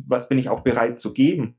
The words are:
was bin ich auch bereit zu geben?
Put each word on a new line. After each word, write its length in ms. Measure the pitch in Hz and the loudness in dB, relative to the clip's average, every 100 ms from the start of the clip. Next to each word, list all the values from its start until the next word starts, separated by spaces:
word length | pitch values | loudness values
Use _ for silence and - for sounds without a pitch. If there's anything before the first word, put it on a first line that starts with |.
| - | -2
was 220 | 123 - | -4 0
bin 100 | 135 | 0
ich 100 | 127 | 0
auch 120 | 113 | 0
bereit 380 | 131 117 117 120 | 0 2 0 -2
zu 120 | - | -6
geben? 460 | - 147 180 117 | 2 2 2 -6